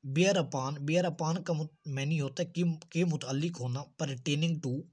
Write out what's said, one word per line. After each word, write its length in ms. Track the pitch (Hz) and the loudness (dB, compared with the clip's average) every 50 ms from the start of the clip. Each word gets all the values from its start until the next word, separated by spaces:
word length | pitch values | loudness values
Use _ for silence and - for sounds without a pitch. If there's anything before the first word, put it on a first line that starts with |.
| - | -6
Bear 300 | 135 135 160 180 196 202 | -2 2 4 6 6 6
upon, 440 | 180 156 127 - 135 131 135 147 143 143 147 | 4 2 2 0 -2 -2 -2 -4 -4 -2 2
bear 140 | 160 175 180 | 2 4 4
upon 360 | 175 170 - 165 156 165 180 165 | 2 0 0 0 0 0 -2 0
का 100 | - 170 | -2 -2
मुत-, 200 | 151 156 151 _ _ _ | -2 -2 -6 _ _ _
मानी 300 | 160 135 135 135 147 165 | -6 -4 -2 0 0 0
होता 260 | 156 139 135 131 - 175 | 0 0 -2 -2 -4 -4
है 80 | 175 175 | -4 0
कि, 80 | 170 175 170 160 156 - - | 0 0 0 0 -2 -6 -4
के 140 | - 165 180 | 0 0 2
मुतालिक 500 | 175 151 - - 127 135 139 156 175 170 | 2 0 -2 -2 -2 -2 0 0 -2 -2
होना, 280 | - 120 123 123 135 147 - _ - | -4 -4 -4 -4 -4 -6 -10 _ -6
pertaining 520 | 160 143 135 123 - 156 147 147 160 170 165 151 - | -4 -4 -4 -4 -2 0 0 2 2 0 -2 -2 -2
to। 80 | 131 123 139 170 - | -4 -4 -4 -6 -10